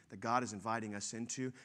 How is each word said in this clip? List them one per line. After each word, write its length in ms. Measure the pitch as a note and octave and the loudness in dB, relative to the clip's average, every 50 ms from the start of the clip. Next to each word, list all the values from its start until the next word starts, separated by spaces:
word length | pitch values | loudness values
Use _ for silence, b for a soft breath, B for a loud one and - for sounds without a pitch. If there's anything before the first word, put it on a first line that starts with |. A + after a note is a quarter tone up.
| b - | b -14
that 100 | - F#2+ | -8 -2
God 220 | G#2 A2+ A#2 B2+ | 2 4 4 4
is 100 | B2 G#2 | 4 2
inviting 420 | G#2 G2 F2+ A2 A2+ A#2 A2 G#2 G#2 | -2 -2 0 0 0 0 0 -2 -4
us 200 | G2+ - - - | -4 -4 -4 -4
into 360 | A2+ A#2 A#2 - C3 C3 B2+ B2+ B | -4 -4 -4 -2 -2 -2 -4 -4 B